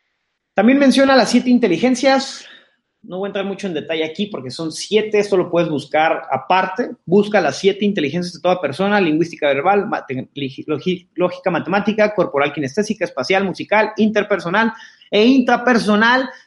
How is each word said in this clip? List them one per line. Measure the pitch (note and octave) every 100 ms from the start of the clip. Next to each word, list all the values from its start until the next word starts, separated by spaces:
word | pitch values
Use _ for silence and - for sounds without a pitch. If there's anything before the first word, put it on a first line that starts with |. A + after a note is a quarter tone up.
| _ _ _ _ _ -
También | A3 C#4
menciona | C#4 C4 C4+ C4
las | G3+
siete | B3 B3
inteligencias. | A#3+ G#3+ E3 B3 B3+ C4+ C4 - - - - _ _ _ _
No | - F3+
voy | G3+
a |
entrar | G3 G3
mucho | F#3+ G3
en |
detalle | D3+ C#3 E3 D#3
aquí | D#3+ G3+
porque | D#3+ B2+
son | - D#3+
siete, | - - G#3 G#3+ G#3
esto | G3+ F#3+
lo | D#3+
puedes | E3+ E3
buscar | C#3+ - D3+ D#3+ D#3 -
aparte. | C3+ - F3+ G3+ - - - -
Busca | G3+ G#3 G#3
las | D3+ C#3
siete | F#3+ F#3+ G#3
inteligencias | G3 C#3+ F3 F3
de | -
toda | F3+ F3+
persona: | C#3 C3+ G3 G#3
lingüística | E3 D#3 E3+ - C#3+
verbal, | C#3 F3 G3+ F#3+
mate-, | D3 - C3 -
ligi-, | C#3 C3+ - -
logi-, | D3 F#3 F3+ -
lógica | - F3+ F3+ F#3
matemática, | D#3 C#3 G3+ G#3 G#3 G#3 G3
corporal | F3 C#3 C#3+
kinestésica, | D3+ C3+ G#3+ G#3 G3+
espacial, | E3+ - - F#3+
musical, | G3 D#3 - G#3 G#3+ G#3
interpersonal | G#3+ G#3+ G3+ F#3+ E3+ G3+ A3+ - - _ _
e | G3+ A#3
intrapersonal. | C4+ B3 A#3+ - A#3 F#3 G#3 A3+ B3+ B3+ -